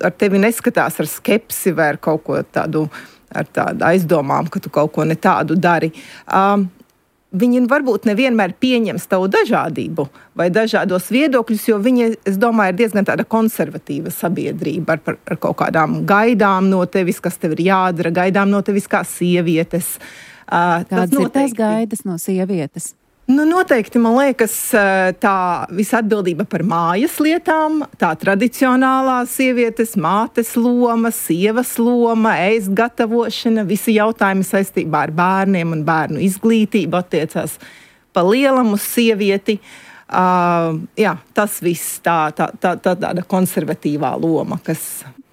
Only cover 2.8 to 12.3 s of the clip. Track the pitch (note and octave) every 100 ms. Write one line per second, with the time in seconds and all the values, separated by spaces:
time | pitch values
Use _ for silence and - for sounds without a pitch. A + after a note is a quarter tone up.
2.8 | D3+ - - - _ - D3+ - D3+ D#3
3.8 | D#3+ F#3 D#3+ E3 C#3 C#3 E3 G3+ E3 D3+
4.8 | D3+ - D#3 D#3+ F#3+ C3+ D#3 E3+ F3 E3
5.8 | D#3+ - - - - F#3+ G3 G3+ F#3 -
6.8 | _ _ _ _ _ F#3 B3 B3 A#3+ C#4+
7.8 | C4 G#3+ A3+ G#3 C4+ A3+ F#3 - B3+ B3
8.8 | G#3 - - F#3+ F#3+ A4 E4 F3+ D#3 C#3+
9.8 | D#3 D#3+ C#3+ - - - F3+ F#3+ A3 G#3
10.8 | G#3 F3+ - A#3+ D4+ B3+ A#3 G#3+ - G#3
11.8 | A3+ B3 A3+ A3 G3+